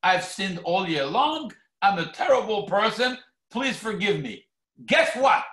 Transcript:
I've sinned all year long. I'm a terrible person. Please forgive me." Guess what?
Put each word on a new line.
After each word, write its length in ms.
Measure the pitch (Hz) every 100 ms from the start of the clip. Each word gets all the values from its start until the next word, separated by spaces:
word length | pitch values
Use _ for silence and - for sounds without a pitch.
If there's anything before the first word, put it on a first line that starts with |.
I've 220 | 185 180
sinned 360 | - - 196 170
all 240 | - 180 185
year 180 | 156 139
long. 460 | 190 294 311 277 - _ _
I'm 180 | 196 190
a 120 | -
terrible 520 | - 359 262 208 208
person. 560 | - 196 220 220 254 254 - _ _
Please 260 | 226 269 226
forgive 420 | 220 202 202 160
me." 280 | 131 101 _ _ _ _ -
Guess 280 | - 311 233
what? 300 | 262 - -